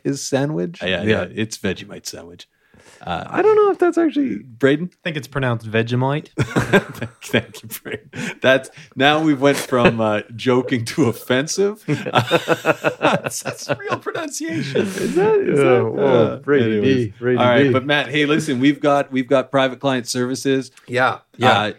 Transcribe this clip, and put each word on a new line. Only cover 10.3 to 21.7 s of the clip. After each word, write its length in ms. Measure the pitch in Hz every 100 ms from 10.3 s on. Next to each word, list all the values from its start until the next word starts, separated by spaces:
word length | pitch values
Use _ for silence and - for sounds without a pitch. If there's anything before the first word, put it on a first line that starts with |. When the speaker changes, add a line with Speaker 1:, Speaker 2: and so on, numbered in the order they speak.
| 117
Speaker 1:
joking 480 | 127 123 127 127
to 220 | 113 - 120
offensive. 760 | - - 127 151 - 202 214 -
<laughs> 0 |
Speaker 2:
<laughs> 560 | 147 202 - 120 170 -
Speaker 1:
That's, 920 | 160 160 156 151 - 156 220 135 -
that's 260 | - - - 143
real 200 | 403 -
pronunciation. 840 | - - 320 - 320 320 233 -
Speaker 2:
Is 320 | 202 185 185
that, 200 | 294 415 427
is 220 | - 143
Speaker 1:
Yeah, 60 |
Speaker 2:
that? 200 | 135 123
Whoa, 200 | 113 127
Speaker 1:
uh, 320 | 139 123 117 127
Speaker 2:
Brady 260 | 135 143 113 107
Speaker 1:
anyways. 280 | 131 131 110
Speaker 2:
D, 60 | 95
Brady 200 | 120 123
Speaker 1:
All 80 | 123
right, 160 | 120
Speaker 2:
D. 60 | 131
Speaker 1:
but 140 | 127
Matt, 240 | 135 147 127
hey, 180 | 147 143
listen, 340 | 156 156 123
we've 200 | 139 143
got, 300 | 147 143 139
we've 140 | 131 123
got 220 | 135 127
private 300 | 139 131 120
client 260 | 139 131 120
services. 640 | 127 123 127 135 135 131 - -
Speaker 2:
Yeah, 320 | 123 127 101 _ -
yeah. 220 | 123 107
Speaker 1:
Uh, 140 | 104